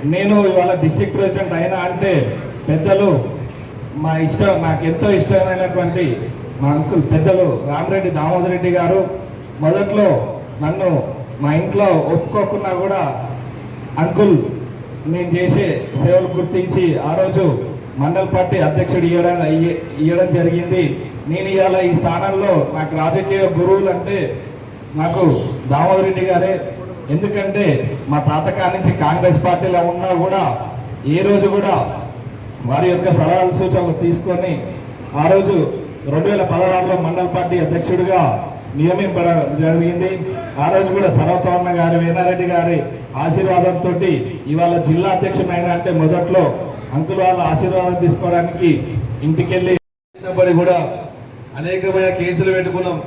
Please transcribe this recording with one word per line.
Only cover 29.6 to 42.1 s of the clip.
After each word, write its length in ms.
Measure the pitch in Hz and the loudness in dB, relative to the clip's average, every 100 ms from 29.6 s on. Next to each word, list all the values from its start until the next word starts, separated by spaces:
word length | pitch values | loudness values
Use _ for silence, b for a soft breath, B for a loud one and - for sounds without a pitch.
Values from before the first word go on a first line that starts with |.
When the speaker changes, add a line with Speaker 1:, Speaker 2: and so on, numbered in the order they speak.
| 185 180 | 2 0
Speaker 1:
ఉన్నా 320 | 170 175 185 175 | 0 -2 -2 0
కూడా 180 | 185 190 - - - - - - 135 | 0 0 0 -2 -6 -10 -10 -6 -2
ఏ 120 | 165 | 0
రోజు 240 | 196 202 202 | 4 4 4
కూడా 280 | 202 196 175 - - - - - - - - - | 2 0 0 -2 -6 -10 -12 -14 -14 -14 -10 -2
వారి 240 | 175 180 | 0 2
యొక్క 220 | 175 180 | 2 2
సలహాలు, 400 | 156 156 180 185 | 2 2 2 2
సూచనలు 400 | 170 185 185 170 | 0 0 0 0
తీసుకొని 720 | 156 170 165 190 175 180 143 117 - - - - | 0 0 0 -2 -2 -2 -4 -6 -10 -14 -14 -8
ఆ 120 | 143 160 | 0 4
రోజు 280 | 196 196 185 135 - - - 139 | 4 4 2 0 -4 -10 -10 -4
రెండు 200 | 151 196 | 0 2
వేల 140 | 202 | 0
పదహారులో 540 | 180 170 185 185 180 180 | 0 2 2 2 2 0
మండల్ 320 | 165 175 175 180 | 0 -2 -2 -2
పార్టీ 220 | 175 175 | 0 0
అధ్యక్షుడిగా 600 | 147 165 160 180 180 185 147 110 - - - 139 | 0 0 0 0 2 2 2 0 -6 -12 -10 0
నియమింపడం 800 | 165 185 196 175 170 165 139 147 | 2 2 0 0 2 2 0 0
జరిగింది. 520 | 160 165 170 175 185 185 131 123 - 131 | 2 2 2 0 -2 -4 -6 -8 -8 -4
ఆ 100 | 147 | 0
రోజు 200 | 190 190 | 2 2
కూడా 220 | 196 190 | 2 2
సర్వతోన్న 580 | - 156 180 180 180 180 | 2 2 0 2 0 0
గారి, 260 | 175 165 170 | 0 2 2
వేనారెడ్డి 420 | 170 | 2